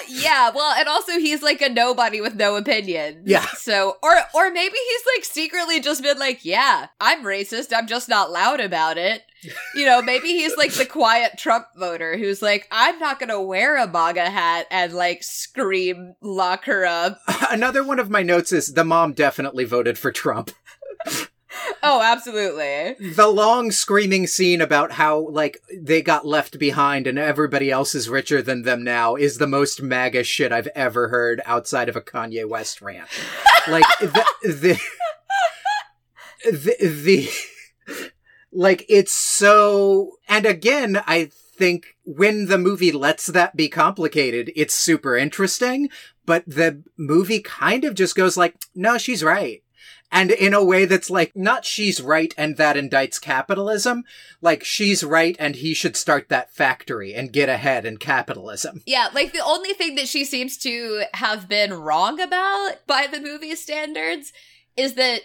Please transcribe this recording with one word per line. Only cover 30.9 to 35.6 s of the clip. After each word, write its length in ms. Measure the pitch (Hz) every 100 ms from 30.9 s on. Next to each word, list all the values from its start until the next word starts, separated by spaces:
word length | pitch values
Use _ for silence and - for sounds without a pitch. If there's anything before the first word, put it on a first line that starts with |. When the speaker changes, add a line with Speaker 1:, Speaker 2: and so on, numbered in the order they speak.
| 120 117
Speaker 2:
heard 320 | 120 120 117 117
outside 420 | 120 - 131 117
of 80 | 113
a 60 |
Kanye 440 | - 123 113 113 107
West 360 | 110 107 -
rant. 260 | 101 - 80 - - -
Speaker 1:
<laughs> 300 | - 659 -
Speaker 2:
Like, 160 | 160 160 -
the, 240 | 185 202 208 -
the, 380 | 202 143 175 - - - 679 622 - 784 679 -